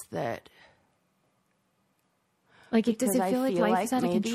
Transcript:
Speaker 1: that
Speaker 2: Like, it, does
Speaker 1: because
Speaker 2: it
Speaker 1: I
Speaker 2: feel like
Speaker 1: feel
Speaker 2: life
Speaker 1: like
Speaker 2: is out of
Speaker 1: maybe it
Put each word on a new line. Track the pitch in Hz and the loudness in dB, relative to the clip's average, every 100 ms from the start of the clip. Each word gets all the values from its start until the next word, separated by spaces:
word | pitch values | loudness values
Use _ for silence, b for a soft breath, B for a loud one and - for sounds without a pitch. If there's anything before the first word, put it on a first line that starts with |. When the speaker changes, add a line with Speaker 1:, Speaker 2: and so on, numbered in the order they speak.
| - | -10
Speaker 1:
that | 165 131 110 - b b b b _ _ _ _ _ _ _ _ _ _ _ _ _ _ _ _ b b | -6 -6 -6 -12 b b b b _ _ _ _ _ _ _ _ _ _ _ _ _ _ _ _ b b
Speaker 2:
Like, | 226 226 | 0 2
it, | 220 | 0
does | 254 | 2
Speaker 1:
because | 220 | 2
Speaker 2:
it | |
Speaker 1:
I | 185 | 2
Speaker 2:
feel | 254 | 0
like | 247 | 0
Speaker 1:
feel | 175 | 0
Speaker 2:
life | 175 | 2
Speaker 1:
like | 226 | 2
Speaker 2:
is | 220 | 0
out | 254 | -2
of | 247 | 0
Speaker 1:
maybe | 220 | 0
it | 214 | 0